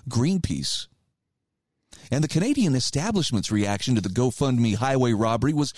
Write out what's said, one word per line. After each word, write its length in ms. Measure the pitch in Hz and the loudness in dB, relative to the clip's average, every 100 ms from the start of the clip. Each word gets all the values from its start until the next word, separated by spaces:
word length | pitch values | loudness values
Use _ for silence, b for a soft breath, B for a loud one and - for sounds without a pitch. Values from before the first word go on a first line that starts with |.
| 135 | -4
Greenpeace." 800 | 117 143 190 - 71 67 - - _ _ _ _ _ _ _ _ _ _ B B | 0 2 0 -2 -4 -4 -6 -8 _ _ _ _ _ _ _ _ _ _ B B
And 140 | 131 | -2
the 40 | 151 | 0
Canadian 460 | 156 226 285 190 | 0 0 2 2
establishment's 800 | 131 - 139 202 208 147 110 - | 2 0 -2 -2 -2 0 -2 0
reaction 420 | 107 101 101 - | 0 0 -2 0
to 80 | 117 | 0
the 80 | 95 | 0
GoFundMe 640 | 95 127 - 139 123 117 | 0 0 0 0 2 2
highway 400 | 101 131 135 123 | 2 0 2 2
robbery 400 | 107 113 117 135 | 2 0 0 0
was 180 | 151 139 | 0 -2